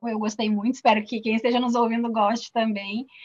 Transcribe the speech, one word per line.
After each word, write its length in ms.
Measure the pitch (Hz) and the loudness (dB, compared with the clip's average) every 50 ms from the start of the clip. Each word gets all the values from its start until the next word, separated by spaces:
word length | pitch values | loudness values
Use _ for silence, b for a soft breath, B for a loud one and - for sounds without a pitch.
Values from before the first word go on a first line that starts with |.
| 233 | -6
Eu 160 | 233 220 214 | -6 -4 -4
gostei 300 | 214 214 214 - 214 214 | -4 -4 -4 -2 -2 0
muito. 260 | 208 202 202 247 262 | 0 0 0 -2 -2
Espero 280 | - - 240 214 214 214 | 2 4 4 4 2 0
que 180 | - 247 214 | -4 -6 -4
quem 140 | 220 220 220 | -2 0 0
esteja 240 | 226 254 240 233 247 | 0 2 2 2 2
nos 140 | 254 240 233 | 2 2 2
ouvindo 360 | 240 233 226 226 233 233 233 | 2 2 2 0 0 -2 0
goste 400 | 220 220 208 202 240 233 - - | 0 2 2 2 2 -2 -4 -4
também. 560 | - 233 226 226 208 202 196 196 208 233 262 B B B | -2 0 0 0 0 -4 -6 -6 -6 -8 -8 B B B